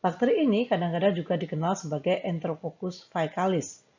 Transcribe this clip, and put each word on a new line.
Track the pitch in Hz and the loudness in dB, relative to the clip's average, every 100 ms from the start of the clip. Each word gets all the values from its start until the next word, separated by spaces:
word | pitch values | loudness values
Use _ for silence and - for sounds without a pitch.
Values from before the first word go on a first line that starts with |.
Bakteri | 185 170 247 427 294 | -2 0 2 4 4
ini | 208 | 4
kadang-kadang | 240 185 170 170 196 | 2 0 0 2 2
juga | 175 160 180 | 2 -2 -2
dikenal | 170 156 165 190 | -2 -2 0 -2
sebagai | 156 151 156 185 | -2 -2 0 0
Enterococcus | - 170 170 156 170 - 185 180 - | 0 -4 -4 -6 -8 -8 -8 -8 -8
faecalis. | 180 156 - 190 180 - - _ | -2 -2 0 0 0 -2 -10 _